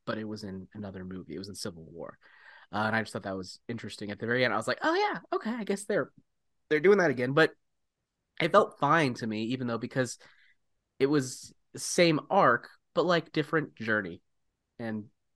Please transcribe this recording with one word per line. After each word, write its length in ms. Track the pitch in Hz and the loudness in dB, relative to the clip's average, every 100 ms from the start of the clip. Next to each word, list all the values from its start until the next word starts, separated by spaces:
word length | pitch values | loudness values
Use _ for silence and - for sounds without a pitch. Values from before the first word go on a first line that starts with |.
but 140 | - 110 | -10 -8
it 60 | |
was 180 | 107 107 | -8 -10
in 220 | 104 95 92 | -10 -12 -12
another 300 | 107 101 95 | -12 -12 -10
movie. 300 | 92 92 85 | -12 -12 -12
It 40 | 78 | -12
was 100 | 98 | -12
in 60 | |
Civil 300 | 95 107 82 | -10 -10 -12
War. 340 | 80 82 76 - _ - - - - | -16 -14 -14 -16 _ -20 -20 -20 -8
Uh, 60 | 101 107 | -4 0
and 80 | 110 | 0
I 60 | |
just 100 | 107 | -2
thought 100 | 117 | -6
that 140 | 98 95 | -6 -8
was 240 | 95 - - | -10 -14 -10
interesting. 420 | 117 104 - 104 | -10 -10 -10 -8
At 80 | 101 | -6
the 80 | 113 | -2
very 180 | 123 | 2
end, 80 | 123 | 2
I 40 | 104 | 0
was 100 | 117 | -2
like, 100 | 123 | -2
"Oh, 120 | 302 | 0
yeah, 260 | 349 415 196 - | 2 0 -4 -6
okay, 180 | 359 - | -4 -4
I 120 | 240 | -4
guess 200 | 202 196 | -4 -4
they're, 260 | - 202 131 _ _ _ _ _ - | -2 -2 -2 _ _ _ _ _ -2
they're 120 | 151 | 4
doing 180 | 156 208 | 6 6
that 120 | 170 | 4
again." 220 | 123 123 | 2 2
But 200 | 139 160 - _ _ _ _ _ _ _ - | 4 4 2 _ _ _ _ _ _ _ -4
it 100 | 165 | 4
felt 260 | 196 - - | 6 4 2
fine 340 | 143 160 147 | 2 4 4
to 120 | 117 117 | 0 -4
me, 160 | 107 | -4
even 220 | 113 127 123 | -4 -4 -4
though, 100 | 117 | -4
because 400 | 117 135 123 - - _ _ _ _ _ _ - | -4 -2 -2 -6 -18 _ _ _ _ _ _ 0
it 80 | 139 | 2
was 460 | 151 127 - - - _ | 4 0 -6 -18 -20 _
the 60 | - | -12
same 420 | - - 170 156 - | -2 4 4 4 2
arc, 380 | 190 156 117 - - _ | 4 6 4 0 -20 _
but, 120 | - 160 | 0 2
like, 260 | 170 165 | 2 0
different 420 | - 147 165 147 - | -2 0 0 -2 -6
journey 440 | 113 107 95 87 _ _ _ _ _ - | 0 0 0 -8 _ _ _ _ _ -10
and 240 | 117 110 104 _ _ | -8 -8 -10 _ _